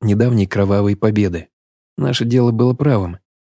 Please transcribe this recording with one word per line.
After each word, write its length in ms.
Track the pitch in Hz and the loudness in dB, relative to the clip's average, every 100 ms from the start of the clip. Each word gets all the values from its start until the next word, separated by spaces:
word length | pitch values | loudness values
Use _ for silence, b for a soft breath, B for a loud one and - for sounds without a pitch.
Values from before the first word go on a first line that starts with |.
недавней 460 | 110 101 123 117 95 | 0 2 2 0 0
кровавой 500 | 101 98 101 101 101 | -2 0 0 0 0
победы. 520 | 110 107 98 85 - _ _ _ _ - | 0 0 -2 -4 -12 _ _ _ _ -6
Наше 280 | 139 127 | -4 -2
дело 260 | 117 127 120 | 0 2 2
было 240 | 113 127 | 2 0
правым, 440 | 123 143 113 90 87 _ _ | 0 0 0 -2 -10 _ _